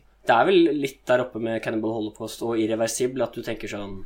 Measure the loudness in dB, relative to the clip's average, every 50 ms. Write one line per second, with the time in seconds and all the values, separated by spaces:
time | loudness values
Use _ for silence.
0 | _ _ _ _ _ 4 4 6 6 6 6 6 6 4 2 0 -4 -6 -8 -6
1 | _ 2 2 2 2 -2 -4 -4 -4 -2 -2 -2 -4 -4 -2 -2 -2 -2 -2 -2
2 | -4 -6 -8 -10 -12 -12 -8 -6 -4 -2 0 2 2 2 2 0 0 -2 0 0
3 | -2 -2 0 -2 -4 -2 -4 -6 -8 -6 -8 -8 -8 -8 -8 -8 -8 -8 -10 -10
4 | -10